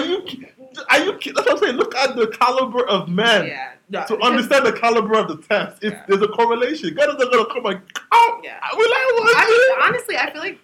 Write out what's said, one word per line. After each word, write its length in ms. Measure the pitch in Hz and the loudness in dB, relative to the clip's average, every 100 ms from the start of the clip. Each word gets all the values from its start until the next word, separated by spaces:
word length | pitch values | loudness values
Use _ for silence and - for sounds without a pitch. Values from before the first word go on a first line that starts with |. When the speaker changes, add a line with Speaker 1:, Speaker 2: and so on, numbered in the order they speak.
| 330 | 2
Speaker 1:
you 160 | 392 | -4
ki-, 220 | - - - _ - - - | -8 -16 -18 _ -20 -10 0
are 100 | 285 | 2
you 140 | 370 - | 2 -6
ki-, 140 | 285 | -6
that's 160 | 269 453 | -2 0
what 100 | - | 2
I'm 60 | |
saying. 120 | 392 247 | 0 0
Look 180 | - 247 | -4 -2
at 200 | 262 247 | -2 0
the 120 | 220 | -4
caliber 580 | - 247 262 240 240 240 | 0 0 0 -2 -2 -2
of 200 | 196 160 | -2 -2
men 380 | 180 233 208 147 | 0 2 2 0
Speaker 2:
Yeah. 260 | 139 131 - - | -8 -14 -16 -12
No, 160 | 190 165 | -10 -4
Speaker 1:
to 100 | 214 | 0
Speaker 2:
because 120 | 240 | 2
Speaker 1:
understand 360 | 240 226 277 247 | 2 2 2 2
the 80 | |
caliber 420 | - 233 226 - 220 | 0 0 0 0 0
of 100 | 185 | -2
the 100 | 202 | -6
test. 420 | - 208 202 - | -4 -2 -4 -8
It's, 100 | 208 202 | -8 -6
Speaker 2:
Yeah. 80 | - | -2
Speaker 1:
there's 140 | 196 | 0
a 60 | 208 | 0
correlation. 680 | - 233 233 247 311 165 | 0 0 0 -2 -4 -6
God 160 | 151 294 | 0 0
is 60 | 277 | 0
not 140 | 254 | 0
gonna 140 | 247 220 | 2 0
come 120 | 247 220 | -4 -6
and, 160 | 190 - - - | -6 -10 -12 2
"Oh, 280 | 466 466 466 | 4 4 2
Speaker 2:
Yeah. 160 | 311 101 - | -12 -12 -8
Speaker 1:
will 200 | 339 453 | 0 2
I 180 | 523 523 466 | 2 2 2
want 180 | 440 311 | 4 4
Speaker 2:
I, 100 | 415 | 4
Speaker 1:
you?" 300 | 466 523 523 | 4 4 4
Speaker 2:
honestly, 320 | 330 480 427 285 | 2 0 -4 -4
I 140 | 285 | -4
feel 100 | 302 | -6
like 180 | 359 294 | -12 -12